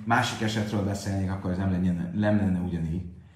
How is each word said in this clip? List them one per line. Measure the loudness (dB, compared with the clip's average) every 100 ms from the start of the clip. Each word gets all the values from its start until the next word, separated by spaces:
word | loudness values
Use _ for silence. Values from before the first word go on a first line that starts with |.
| 0
másik | 2 2 0
esetről | -2 -2 -2 0
beszélnék, | 0 -2 -2 -2 -2
akkor | -2 -2
ez | 0
nem | 0
lenne, | 2 2 0 -2
nem | 0 4 4
lenne | 4 2
ugyanígy. | 0 -2 -2 -2 -6 -12 -20